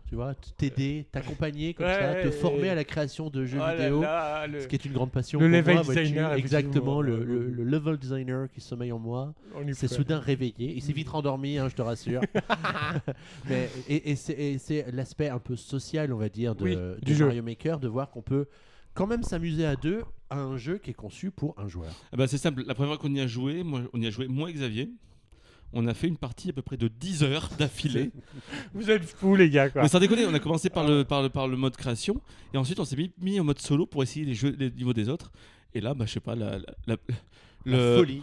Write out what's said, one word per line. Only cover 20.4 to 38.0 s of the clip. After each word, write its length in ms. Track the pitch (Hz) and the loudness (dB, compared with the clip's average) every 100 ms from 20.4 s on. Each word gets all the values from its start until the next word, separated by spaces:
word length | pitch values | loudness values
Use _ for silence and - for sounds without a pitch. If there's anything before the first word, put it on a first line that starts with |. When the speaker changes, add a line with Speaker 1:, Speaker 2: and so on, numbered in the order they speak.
| 135 131 | -4 -6
Speaker 1:
jeu 220 | 127 202 | -6 -6
qui 120 | 135 | -8
est 40 | |
conçu 360 | - 104 - 190 | -10 -12 -8 -8
pour 280 | - 143 - | -4 -6 -6
un 100 | 104 | -8
joueur. 240 | 87 80 87 - | -8 -10 -12 -6
Speaker 3:
Ah 40 | 123 | 0
bah, 100 | 131 | 0
c'est 120 | 139 | 2
simple, 260 | 170 131 123 | 0 -2 -4
la 80 | |
première 200 | 123 143 | -2 -2
fois 40 | 147 | -2
qu'on 160 | 151 | -2
y 60 | 139 | 0
a 60 | 131 | 0
joué, 360 | 120 135 170 | -2 -4 -4
moi, 200 | 175 131 123 | -4 -4 -4
on 80 | 120 | -2
y 60 | 113 | -2
a 40 | |
joué, 160 | 101 131 | -2 -2
moi 240 | 131 170 | -2 -2
et 20 | |
Xavier, 380 | 151 127 107 180 247 - - _ - - - - | -4 -2 -2 -4 -8 -20 -20 _ -20 -20 -20 -8
on 140 | 120 117 | -2 0
a 80 | |
fait 140 | 110 160 | 0 -2
une 80 | 156 | -2
partie 340 | 127 - 180 | -6 -8 -6
à 20 | |
peu 100 | 135 | -6
près 140 | - 127 | -6 -2
de 120 | 113 | -2
dix 340 | 117 175 160 | -2 -4 2
heures 280 | 143 151 - - | 2 0 -4 -2
d'affilée. 520 | 147 - 147 123 147 - - 135 | -2 -2 -2 0 -2 -6 -16 -18
Speaker 2:
<laughs> 320 | - - - | -12 -12 -10
Vous 160 | 196 214 | -4 2
êtes 140 | 214 | 2
fous, 320 | 165 - 190 196 | 2 0 6 10
les 140 | 165 | 10
gars, 180 | 143 135 | 8 6
quoi. 120 | 139 | 6
Speaker 3:
Mais 60 | 147 | 6
sans 120 | 180 | 8
déconner, 260 | 190 226 202 | 6 6 4
on 80 | |
a 60 | 151 | 2
commencé 300 | 151 160 185 | 2 0 0
par 160 | 180 151 | 2 4
le, 180 | 143 | 4
par 180 | 131 143 | 4 2
le, 60 | 135 | 0
par 180 | 139 135 | 0 -2
le 100 | 127 | 0
mode 200 | 131 - | -2 -2
création, 440 | 131 117 - - - - - | -4 -4 -2 -4 -6 -20 -4
et 40 | 135 | -2
ensuite 240 | 131 190 | 0 0
on 40 | |
s'est 120 | 151 135 | -2 -2
mis, 160 | 175 - | -4 -4
mis 200 | 185 202 | -2 2
en 60 | |
mode 140 | 147 139 | 2 2
solo 260 | - 143 196 | 2 2 2
pour 160 | 143 | 0
essayer 220 | 131 151 | -2 -2
les 100 | 147 | -4
jeux, 200 | 110 139 143 | 0 0 0
les 120 | 131 | -4
niveaux 220 | 123 123 | -2 0
des 160 | 113 107 | 0 0
autres. 220 | 165 - - - - _ | -2 -8 -20 -20 -20 _
Et 60 | 107 | -6
là, 140 | 110 | -4
bah, 120 | 139 107 | -2 -4
je 60 | |
sais 80 | - | -4
pas, 140 | - | -6
la, 240 | 117 104 101 | -4 -4 -6
la, 80 | - - - | -10 -8 -4
la, 100 | 113 - 117 - - - - 131 | -4 -4 -8 -8 -20 -20 -8 2
Speaker 1:
La 100 | 127 | 4
Speaker 3:
le, 200 | 120 | 8
Speaker 1:
folie. 260 | 120 | 8